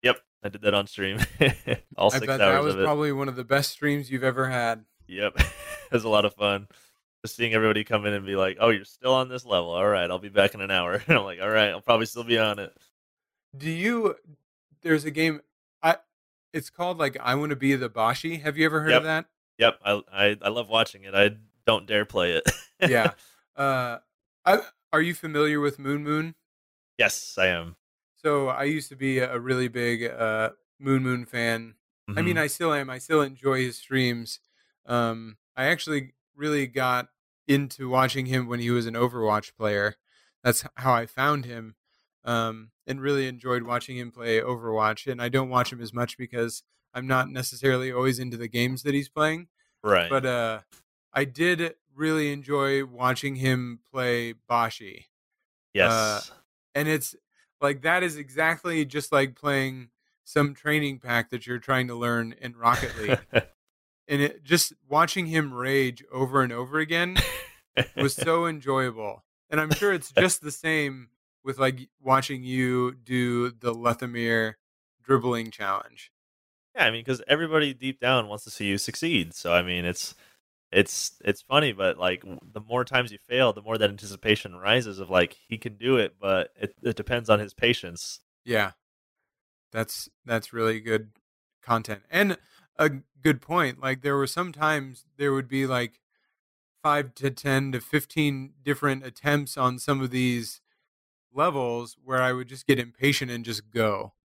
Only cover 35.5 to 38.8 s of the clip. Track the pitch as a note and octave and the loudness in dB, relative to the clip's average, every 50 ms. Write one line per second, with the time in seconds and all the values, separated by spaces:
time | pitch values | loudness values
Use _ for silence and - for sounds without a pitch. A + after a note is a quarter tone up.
35.5 | _ C3 C3 C#3+ E3+ D#3+ - - D#3 C#3+ C3+ B2+ _ _ _ _ _ C#3 C#3+ D3+ | _ -2 2 2 2 0 0 -2 -2 -2 -2 -6 _ _ _ _ _ -6 -4 -2
36.5 | D3+ C#3+ C#3 C3 A#2 C3+ B2+ B2+ B2 B2 B2 _ _ _ _ _ _ _ _ - | 0 0 -2 -2 -2 -2 0 2 0 0 -2 _ _ _ _ _ _ _ _ 4
37.5 | C#3 C#3 C#3+ C3 - - C3+ B2+ B2+ C3 C3 B2+ - C#3 B2+ B2+ C3 B2+ B2 A#2 | 4 4 4 0 -8 -10 -6 0 2 4 4 4 2 -2 -4 -2 -2 -2 -2 -2
38.5 | A#2+ A#2+ A#2 A#2+ A#2+ A#2+ | -4 -2 0 2 2 2